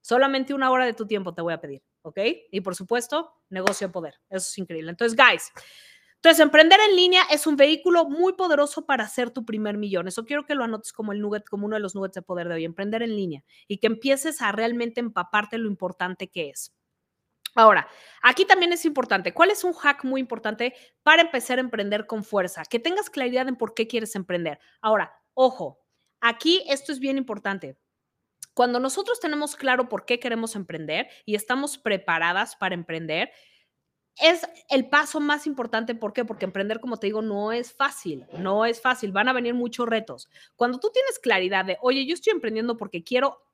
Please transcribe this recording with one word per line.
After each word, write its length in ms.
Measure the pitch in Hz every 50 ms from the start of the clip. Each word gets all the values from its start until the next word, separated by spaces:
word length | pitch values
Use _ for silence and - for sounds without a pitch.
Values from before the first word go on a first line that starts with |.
Solamente 520 | _ - 233 247 269 269 269 269 262 269 277
una 160 | 277 262 262
hora 160 | 254 254 254
de 80 | 240 226
tu 120 | 233 220
tiempo 280 | 202 220 202 190 180 170
te 80 | 175
voy 120 | 165 170 165
a 60 | 160
pedir, 240 | 165 147 139 139 _ _ _ _ _
¿ok? 160 | 160 - 196 202 247 349 - _ _
Y 120 | - 202
por 140 | 180 190 180
supuesto, 580 | - 190 - 233 240 240 - 294 311 330 - _ _ _ _
negocio 380 | 190 185 185 190 190 - 202
de 40 | 180
poder. 300 | 170 185 165 147 - _ _ _
Eso 180 | 190 190 -
es 100 | - -
increíble. 320 | - 190 - 170 160 160 165
Entonces, 260 | 175 - 233 233 226
guys, 340 | 240 262 240 190 165 - - _ - - - - - - - - _ _ _ _
entonces, 240 | _ - 330 320 320
emprender 400 | 311 294 294 302 311 330 381 403 427 415
en 60 | 392
línea 280 | 359 359 359 370 370 - -
es 160 | 302 294 -
un 120 | 320 294
vehículo 480 | 277 277 294 320 302 - 359 349 339 320
muy 260 | 285 277 320 349 381
poderoso 540 | 370 - 370 349 302 285 294 285 - 320 302
para 180 | - 277 247 214
hacer 280 | 208 - - 247 240
tu 120 | 240 269 226
primer 340 | - 214 214 214 208 208
millón. 300 | 208 208 202 190 175 170
Eso 160 | 190 180 233 226
quiero 220 | - 285 294 294
que 100 | - 294
lo 80 | 277 240
anotes 300 | 226 220 214 220 - -
como 180 | - 214 214
el 80 | 202 208
nugget, 240 | 208 208 208 208 208 -
como 160 | - 202 202
uno 100 | 208 220
de 60 | 214
los 120 | 208 185 -
nuggets 220 | 196 196 185 -
de 60 | 185
poder 260 | 175 - 180 175 170
de 80 | 175 170
hoy, 80 | 165 160
emprender 400 | 165 165 196 196 208 214 226 233
en 140 | 233 214
línea, 260 | 208 196 175 151 139 _ _ _ _ _
y 120 | _ 208 190
que 80 | -
empieces 540 | 220 226 220 226 269 269 269 - 320 302 -
a 120 | 254 208 202
realmente 480 | 214 226 233 240 240 233 233 226 247
empaparte 560 | 240 233 214 185 175 - - 208 208 208 -
lo 100 | 226 226
importante 640 | 214 202 - 185 180 180 _ 180 180 185 _ 196 180
que 220 | _ 180 160 139
es. 220 | - - - - _ _ _ _ _ _ _ _ _ _ _ _ _ _ _ - _
Ahora, 340 | 240 226 220 202 165 - - - - - - - -
aquí 240 | - 247 262 - 381
también 260 | - 392 381 349 349
es 140 | 349 339 -
importante. 480 | 320 294 262 247 - 208 190 175 175 -
¿Cuál 180 | - 330 381
es 140 | 415 - -
un 80 | 359 330
hack 320 | - - 294 277 277 -
muy 160 | 262 262 269
importante 520 | 262 254 247 - - 214 220 220 240 254 - - - _ _ _ _
para 200 | 294 311 330 330
empezar 340 | 330 285 254 233 - 254
a 40 | 254
emprender 460 | 262 247 233 214 202 202 208 208 208
con 160 | - 226 220 202
fuerza? 400 | - 214 202 180 175 - 165 156
Que 160 | - - 233
tengas 300 | 233 330 359 403 415 -
claridad 400 | - 294 254 247 247 254 262 269
en 80 | 254
por 160 | - 233 214 -
qué 140 | - 226
quieres 280 | 226 - 226 220 208 -
emprender. 440 | 196 180 - 180 175 170 156 143 _ _ _ _ _
Ahora, 340 | - 214 220 202 175 - - _ _ _ _
ojo, 460 | - 262 254 254 - 175 135 - _ _ _ _ _ _ _ _ _
aquí 420 | - 233 226 233 - 320 349 381 - -
esto 240 | 277 269 - - 294
es 60 | 254
bien 180 | 262 269 269
importante. 600 | 269 254 247 214 208 _ 202 196 190 - 135 135 _ _ _ _ _ _ _ _ _ _ _ _ _ - _ _
Cuando 260 | - 247 247 240 247
nosotros 400 | 254 269 262 381 381 - 480 392
tenemos 360 | - 320 302 294 294 285 -
claro 320 | - 269 262 254 254 254
por 160 | 247 220 185 -
qué 160 | - 240 240
queremos 360 | - 247 233 226 226 220 226
emprender 540 | 202 185 - 170 156 156 151 156 185 262 - - - _
y 80 | - 208
estamos 420 | 202 - - 247 269 277 285 -
preparadas 800 | - _ 220 202 185 - - 165 165 165 170 175 190 220 240 -
para 180 | _ 202 185 185
emprender, 560 | 175 170 - 165 160 165 156 151 170 226 - _ _ _ _ _ _ _ _ _ _ _ _ _ _ _ _ _
es 340 | - 285 320 359 330 - - - - _ _
el 200 | 285 262 262 262
paso 300 | 285 294 294 285 - 311
más 260 | 294 294 294 294 -
importante. 480 | 311 277 262 233 226 - 220 233 226 233
¿Por 180 | 226 226 202
qué? 140 | - 254 240
Porque 200 | 226 214 - 196
emprender, 340 | 190 185 196 196 208 220 226
como 180 | - 254 233
te 80 | 220 -
digo, 160 | 202 214 220
no 300 | 220 220 202 202 208 214
es 200 | 226 240 247 -
fácil, 540 | - _ 277 247 - - - 180 151 131 127 _ - 160
no 260 | 185 185 196 208 226
es 160 | 233 233 -
fácil. 300 | - 254 247 - 226 202
Van 160 | 185 196 214
a 60 | 254 262
venir 200 | 247 240 233 240
muchos 340 | 247 240 240 240 - 240
retos. 400 | 226 226 220 220 - 127 - - _ _ - - _ _
Cuando 240 | _ 240 240 247 262
tú 100 | - 440
tienes 280 | - 508 539 539 - -
claridad 460 | - 254 208 190 185 185 196 190 185
de, 120 | 190 180 -
"Oye, 260 | 247 254 262 269 269
yo 80 | 262 349
estoy 160 | 349 - 440
emprendiendo 460 | 427 339 240 220 220 220 226 240 233
porque 260 | 226 208 196 - 170 165
quiero 420 | - 247 247 269 277 - _ _ _